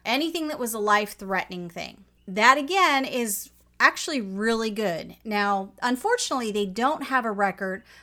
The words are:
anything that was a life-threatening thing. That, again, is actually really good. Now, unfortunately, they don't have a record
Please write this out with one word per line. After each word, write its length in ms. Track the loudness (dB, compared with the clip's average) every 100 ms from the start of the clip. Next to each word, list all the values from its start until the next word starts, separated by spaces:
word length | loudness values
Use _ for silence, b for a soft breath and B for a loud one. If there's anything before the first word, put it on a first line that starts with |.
anything 440 | b -2 -2 -4 -4
that 120 | -4
was 140 | -4
a 60 | -2
life-threatening 880 | 2 2 2 -6 -4 -4 -4 -8 -10
thing. 360 | -10 -12 -14 -20 _ -8
That, 300 | 4 6 6
again, 480 | 4 4 4 4 0
is 460 | -2 -2 -4 -8 _ _ 2
actually 380 | 2 2 -4 -4
really 500 | -4 -2 0 0 0
good. 460 | -2 -2 -2 -6 -12
Now, 480 | -2 0 2 2 -2 -4
unfortunately, 720 | -2 0 2 0 0 -2 -2
they 140 | -2 -2
don't 400 | 0 0 0 0
have 180 | 0
a 80 | 0
record 500 | 0 0 0 -6 -6 -10 B